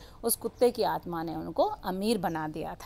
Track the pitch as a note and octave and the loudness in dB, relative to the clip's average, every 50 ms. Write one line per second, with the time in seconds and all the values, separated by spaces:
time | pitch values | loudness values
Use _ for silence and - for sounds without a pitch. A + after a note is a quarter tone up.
0 | - - - - - A#3 A3+ - - A3+ - - B3 A#3+ A#3 - G3+ E3 D#3+ D#3+ | -4 -14 -10 -4 -2 -2 0 0 -4 -4 2 4 4 4 6 4 2 2 2 0
1 | - F3+ E3+ E3 E3 E3 D#3+ D#3+ E3 E3+ D#3+ - D#4+ G#4 G#4 - - G3+ F3+ F#3+ | -2 -4 -4 -4 -4 -4 -4 -4 -6 -2 2 2 2 2 2 -2 -4 -4 -2 0
2 | G3+ A3 A#3 G3+ F3 F3+ E3 D#3 D#3 D#3 D#3 E3 D#3+ D#3+ F3 - - | 2 2 2 2 2 0 0 -2 -2 -4 -4 -6 -6 -6 -8 -6 -4